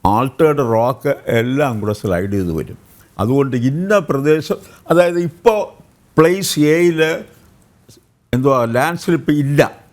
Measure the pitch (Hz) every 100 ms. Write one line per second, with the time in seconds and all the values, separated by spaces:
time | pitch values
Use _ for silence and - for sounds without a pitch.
0 | 92 107 131 - 160 143 123 113 120 123
1 | 113 - - 117 120 135 143 110 104 104
2 | 107 87 98 101 87 80 58 - _ _
3 | _ - 104 139 135 123 123 147 190 208
4 | 165 139 143 156 151 196 - - - 170
5 | 175 175 175 - 233 214 - - _ _
6 | _ - 160 190 185 151 151 165 175 160
7 | 156 117 - _ _ _ _ _ _ -
8 | _ _ _ 123 135 131 117 120 151 170
9 | - 165 - 147 139 143 123 - _